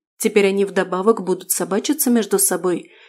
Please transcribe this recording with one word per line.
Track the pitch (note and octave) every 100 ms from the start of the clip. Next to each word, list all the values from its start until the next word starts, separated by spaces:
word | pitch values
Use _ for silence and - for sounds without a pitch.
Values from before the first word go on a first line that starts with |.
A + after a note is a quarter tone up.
| _ _
теперь | A3 G#3+ G3
они | G3 G3
вдобавок | F3+ D3 F#3 G3 A3+
будут | F#3 F3+ -
собачиться | - E3+ F#3+ - D4+ -
между | A#3+ G3 F#3+
собой, | - F3+ F3+ E3+ - -